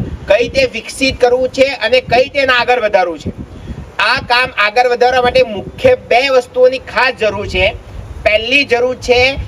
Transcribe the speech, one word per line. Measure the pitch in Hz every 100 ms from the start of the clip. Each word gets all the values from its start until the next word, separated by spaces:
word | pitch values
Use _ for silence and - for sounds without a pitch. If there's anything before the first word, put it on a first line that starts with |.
| - - -
કઈ | 202
રીતે | 240 269 262
વિકસિત | 226 - - 269 262
કરવું | 247 247 254
છે | -
અને | 269 269 220 254
કઈ | 254 240
રીતે | 269 285
એને | 262
આગળ | 247 233 247
વધારવું | 214 196 180 156
છે. | - - - - - - - -
આ | 208 262 196
કામ | 240 254 247 208
આગળ | 214 247
વધારવા | 240 247 254
માટે | 240 247
મુખ્ય | 247 208 - - 254 254
બે | - 226 277
વસ્તુઓની | 262 247 247 254 262
ખાસ | - 208 254 254
જરૂર | 214 202 190
છે. | 180 190 240 - - - -
પહેલી | - 214 226 269 254
જરૂર | 233 247 254
છે | - 240 254 285